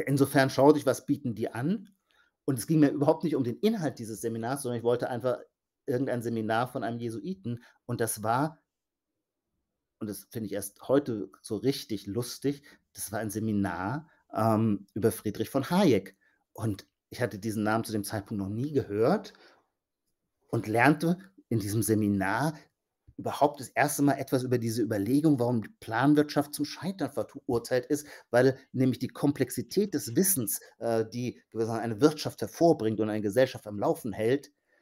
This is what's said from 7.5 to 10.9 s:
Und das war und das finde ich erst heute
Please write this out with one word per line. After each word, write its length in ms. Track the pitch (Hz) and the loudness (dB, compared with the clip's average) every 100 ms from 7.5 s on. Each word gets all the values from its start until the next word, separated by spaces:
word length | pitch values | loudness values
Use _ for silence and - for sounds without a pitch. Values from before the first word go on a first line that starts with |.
| 120 - _ - | -8 -12 _ -8
Und 140 | 120 | -2
das 220 | 110 110 | -2 -2
war 400 | 107 123 156 - _ _ _ _ _ _ _ _ _ _ _ _ _ _ | 0 0 0 -4 _ _ _ _ _ _ _ _ _ _ _ _ _ _
und 60 | 107 | -10
das 180 | 101 - | -10 -12
finde 180 | 117 104 | -10 -6
ich 40 | |
erst 340 | 101 101 - | -6 -8 -10
heute 420 | - | 0